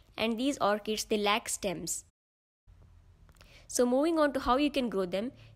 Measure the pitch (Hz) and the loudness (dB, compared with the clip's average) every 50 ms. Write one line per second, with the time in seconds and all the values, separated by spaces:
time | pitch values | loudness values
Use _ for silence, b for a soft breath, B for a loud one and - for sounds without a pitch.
0 | b b b - 214 226 233 214 254 285 269 - - 202 208 214 208 214 214 208 | b b b -4 -2 -2 -2 0 -2 -2 -2 0 2 0 0 0 -2 -4 -6 -6
1 | - - 226 208 202 202 208 240 - - - - - 196 170 160 185 - - - | -4 -2 -2 0 2 2 0 0 -2 -6 -8 -6 -4 -6 -6 -6 -6 -8 -8 -8
2 | - _ _ _ _ _ _ _ _ _ _ _ _ - - - - - - - | -10 _ _ _ _ _ _ _ _ _ _ _ _ -20 -20 -20 -20 -20 -20 -20
3 | - - - _ - - - B B B B B B B - - 247 247 247 262 | -20 -20 -20 _ -20 -20 -20 B B B B B B B 0 2 2 4 4 4
4 | 294 339 330 311 294 285 277 269 - 254 240 277 294 285 294 277 247 226 190 190 | 4 4 4 4 2 2 2 -2 0 2 2 4 2 2 2 0 -2 0 0 -2
5 | 190 180 180 190 220 269 - B B B B | -2 -2 -2 -4 -4 -6 -10 B B B B